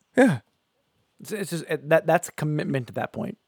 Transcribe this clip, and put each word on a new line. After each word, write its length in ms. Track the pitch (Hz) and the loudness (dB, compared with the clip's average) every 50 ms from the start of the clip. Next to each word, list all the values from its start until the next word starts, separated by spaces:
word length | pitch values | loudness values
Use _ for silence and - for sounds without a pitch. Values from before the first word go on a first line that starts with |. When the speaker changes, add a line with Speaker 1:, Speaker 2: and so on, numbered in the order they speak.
| _ _ _ - | _ _ _ 4
Speaker 1:
Yeah. 220 | 262 247 151 110 - _ _ _ _ _ _ _ _ _ _ _ _ _ _ _ | 4 4 4 2 -4 _ _ _ _ _ _ _ _ _ _ _ _ _ _ _
Speaker 2:
It's, 120 | - - | -14 -12
it's 180 | - 202 202 - | -8 -8 -6 -6
just, 140 | 170 160 143 - | -6 -8 -4 -4
it, 180 | 165 143 131 147 | -4 -4 2 4
that, 180 | 160 165 - 165 | 4 4 4 4
that's 220 | 160 175 - - | 2 2 0 -4
a 20 | |
commitment 580 | - - 151 151 151 151 - - 139 135 123 - | -6 -4 -2 0 0 0 -2 -2 -2 -2 -4 -4
at 60 | - | -6
that 180 | - 117 - - | -6 -6 -6 -6
point. 240 | 113 - - - - _ | -8 -8 -8 -10 -12 _